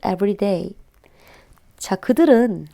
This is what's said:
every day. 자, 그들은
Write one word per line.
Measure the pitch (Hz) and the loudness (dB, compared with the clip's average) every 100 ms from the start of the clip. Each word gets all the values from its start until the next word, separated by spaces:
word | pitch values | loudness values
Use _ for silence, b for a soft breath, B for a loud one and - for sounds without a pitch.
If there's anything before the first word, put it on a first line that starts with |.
every | 208 185 202 202 | -6 -2 -2 -2
day. | 202 180 - - - _ _ b b b b b _ - | -2 -4 -6 -14 -20 _ _ b b b b b _ -16
자, | - 190 | -8 -4
그들은 | - 254 330 233 240 170 156 | -2 2 4 4 4 -2 -12